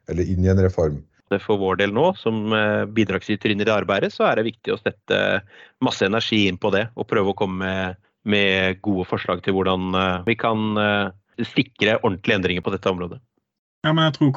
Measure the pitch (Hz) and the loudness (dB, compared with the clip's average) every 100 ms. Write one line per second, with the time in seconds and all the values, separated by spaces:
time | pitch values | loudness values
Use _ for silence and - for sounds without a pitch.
0 | - 82 80 92 92 95 92 92 82 73 | -8 -4 -2 2 4 4 4 2 0 -2
1 | - _ - 98 - 101 95 92 101 107 | -10 _ -4 -4 0 -2 0 2 2 2
2 | 170 190 117 110 107 110 107 107 101 107 | 0 0 -2 -2 0 2 2 0 0 0
3 | 101 95 - 107 110 101 104 104 90 101 | 0 0 -2 -4 -2 0 2 0 0 0
4 | 202 - 208 117 113 - - 101 - - | -2 0 0 2 -2 -4 -6 -4 -4 -8
5 | - 98 98 98 98 - - - 127 - | -2 0 2 -2 -4 -20 -20 -4 -4 0
6 | 98 110 - 110 98 90 107 95 113 - | 0 0 0 2 2 0 0 0 -2 -6
7 | 107 113 98 98 98 92 95 95 92 92 | -2 0 0 0 -4 -2 -4 -4 -4 -8
8 | _ _ 104 101 98 95 95 92 104 95 | _ _ -2 2 2 2 0 -2 -2 -2
9 | 90 98 - 90 - 95 92 92 92 92 | -2 -4 -4 -4 -2 0 0 0 0 0
10 | 95 90 95 117 120 110 107 107 104 101 | 0 -2 -2 -2 0 0 -2 0 0 0
11 | 98 - _ - 113 - - - 104 113 | -2 -8 _ -8 -4 -2 -2 0 0 2
12 | 113 90 - 104 90 90 104 95 101 90 | 0 -2 0 0 0 -2 -4 -4 -2 -4
13 | 87 123 _ _ _ _ _ _ 156 160 | -6 -12 _ _ _ _ _ _ -2 2
14 | 160 139 147 | 2 4 2